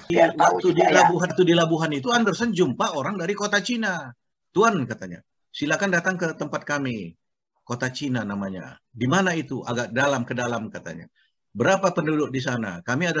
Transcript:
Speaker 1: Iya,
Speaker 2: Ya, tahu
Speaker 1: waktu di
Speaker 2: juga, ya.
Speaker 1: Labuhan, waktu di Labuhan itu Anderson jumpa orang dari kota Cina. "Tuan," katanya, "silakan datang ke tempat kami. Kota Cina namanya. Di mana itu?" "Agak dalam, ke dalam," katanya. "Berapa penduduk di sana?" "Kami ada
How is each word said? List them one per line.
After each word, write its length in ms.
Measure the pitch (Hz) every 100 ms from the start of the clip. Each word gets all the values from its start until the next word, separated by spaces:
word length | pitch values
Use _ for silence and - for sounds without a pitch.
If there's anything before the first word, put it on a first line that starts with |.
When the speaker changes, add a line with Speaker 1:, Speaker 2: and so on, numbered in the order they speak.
| -
Speaker 1:
Iya, 160 | 175 165
Speaker 2:
Ya, 0 |
tahu 80 | -
Speaker 1:
waktu 260 | - - 180
di 0 |
Speaker 2:
juga, 160 | 156 -
ya. 60 | 185
Speaker 1:
Labuhan, 300 | 175 175 175
waktu 120 | - 175
di 80 |
Labuhan 380 | 170 165 160 160
itu 140 | 147 247
Anderson 400 | 240 214 170 233
jumpa 480 | 180 160 117 214 160
orang 180 | 135 202
dari 120 | 170 202
kota 240 | 202 202
Cina. 480 | 196 240 214 175 135 123 _ _ _
"Tuan," 400 | 170 226 196 127
katanya, 320 | 113 95 85 _ _ _
"silakan 400 | - 147 156 196
datang 240 | 175 180 185
ke 160 | 170
tempat 320 | 156 151 147 -
kami. 480 | 147 135 113 85 87 _ _ _ _
Kota 320 | - 120 131
Cina 320 | 131 147 123 104
namanya. 480 | 101 98 92 82 67 _
Di 160 | 117 123
mana 320 | 180 185 165
itu?" 240 | 139 127
"Agak 320 | - 120 113
dalam, 280 | 113 143 135 117
ke 80 | 120
dalam," 320 | 120 117 107
katanya. 400 | 92 87 82 82 _ _ _ _
"Berapa 420 | 101 131 190 190 -
penduduk 320 | 151 156 143
di 100 | 131
sana?" 460 | 131 123 107 87 87
"Kami 240 | 127 175
ada 100 | 156